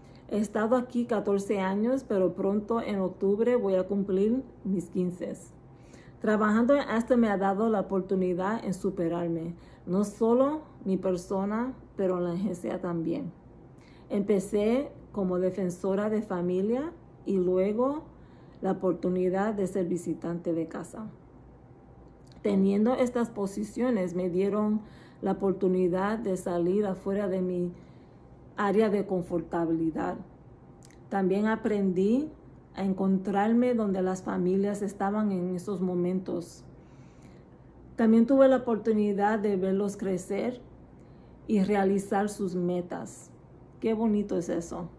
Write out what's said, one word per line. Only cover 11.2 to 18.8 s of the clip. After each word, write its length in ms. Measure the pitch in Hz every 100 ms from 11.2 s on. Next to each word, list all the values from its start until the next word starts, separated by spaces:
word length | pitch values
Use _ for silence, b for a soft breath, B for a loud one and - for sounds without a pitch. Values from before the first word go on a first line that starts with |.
| - 196 202 220 254 254 - -
pero 240 | 190 180
la 140 | 175
agencia 460 | 175 196 175 - -
también. 520 | 180 170 165 - 175 - - - - - B B B
Empecé 840 | 208 202 196 190 208 214 254 302 - -
como 280 | 208 185 180
defensora 680 | 185 185 180 175 196 196 214
de 120 | 214
familia 680 | - 180 180 185 208 247 320 - - - -
y 120 | 196
luego 680 | 180 185 196 214 262 302 - B B B B B
la 100 | 190
oportunidad 840 | 190